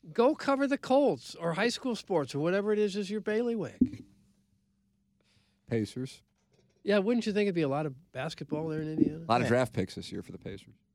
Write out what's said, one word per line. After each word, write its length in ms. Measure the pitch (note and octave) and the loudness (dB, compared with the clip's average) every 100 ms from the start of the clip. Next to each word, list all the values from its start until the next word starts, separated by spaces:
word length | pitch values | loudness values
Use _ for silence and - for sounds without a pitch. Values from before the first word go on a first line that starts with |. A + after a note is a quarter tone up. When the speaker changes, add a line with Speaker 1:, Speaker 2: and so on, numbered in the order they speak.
| E3 | -6
Speaker 1:
Go 200 | D#3 A#3+ | 4 4
cover 320 | D#4 - C4+ C#4 | 4 0 2 2
the 140 | C4+ | -2
Colts 560 | - C4 C4+ C#3 - - | 2 4 4 2 -6 -6
or 180 | E3+ | -4
high 160 | E3 A3 | 0 0
school 260 | - C4 A3 | 0 -4 -6
sports 380 | - F3+ C3+ | 0 0 0
or 60 | C#3 | -2
whatever 340 | D#3+ F#3+ G#3 | 0 0 0
it 60 | G#3+ | 2
is, 160 | G#3 F#3+ | 0 -2
is 160 | F#3+ | -4
your 100 | G#3+ | -4
bailiwick. 800 | G#3 G#3+ A#3+ A#3 D#3+ - - - - _ _ _ _ _ _ _ _ _ _ _ _ _ _ _ - | -2 -2 -2 -2 -6 0 0 0 -18 _ _ _ _ _ _ _ _ _ _ _ _ _ _ _ -4
Speaker 2:
Pacers. 540 | A#2 G#2 B2 C3 - _ _ _ _ _ _ | -2 -2 -6 -10 -12 _ _ _ _ _ _
Speaker 1:
Yeah, 140 | - G3+ | 0 2
wouldn't 300 | F#3+ B3 A3 | 4 0 2
you 60 | |
think 100 | G#3 G3+ | 0 0
it'd 80 | F3 | 2
be 60 | |
a 60 | D3 | 0
lot 160 | C#3 D#3 | 0 -4
of 80 | C3 _ | -8 _
basketball 560 | C3 D#3 - D#3+ D3+ D#3+ | -8 -8 -8 -6 -6 -4
there 140 | D#3 | -4
in 120 | D#3 | -4
Indiana? 260 | D#3 - D#3 E3 | 2 2 2 2
Speaker 2:
A 40 | |
lot 100 | B2 | 2
of 40 | A#2+ | 4
Speaker 3:
Yeah. 40 | |
Speaker 2:
draft 240 | A#2+ B2 | 2 2
picks 200 | - F#2+ | -2 -4
this 180 | - - | -6 -10
year 120 | F#2+ | -10
for 80 | - | -10
the 80 | F#2+ | -14
Pacers. 340 | F#2+ G2 - - _ | -12 -14 -16 -20 _